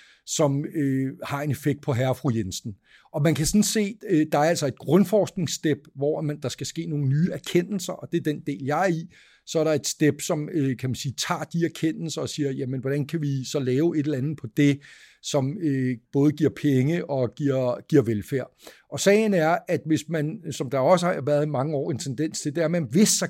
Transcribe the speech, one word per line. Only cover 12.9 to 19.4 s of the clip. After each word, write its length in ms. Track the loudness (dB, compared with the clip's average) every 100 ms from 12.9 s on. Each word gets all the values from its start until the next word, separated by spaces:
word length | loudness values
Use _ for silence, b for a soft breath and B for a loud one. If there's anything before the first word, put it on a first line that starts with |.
| -4 -2
kan 160 | -2
vi 220 | -2 -2
så 140 | -2 -2
lave 380 | 0 2 2 0
et 60 |
eller 140 | -2 -2
andet 180 | -4 -6
på 80 | -6 2
det, 220 | 4 2 B B B B
som, 360 | -4 -2 0 -2
øh, 360 | -2 0 -2 -4 _
både 200 | 2 2
giver 180 | 4 0 2
penge 480 | 2 4 2 0 -2
og 240 | -2 -2
giver, 460 | -2 -2 0 0 -2 2
giver 140 | 4
velfærd?" 540 | 4 -2 -4 -6 -6 _ B B B
Og 100 | 0
sagen 340 | 4 4 4
er, 240 | 2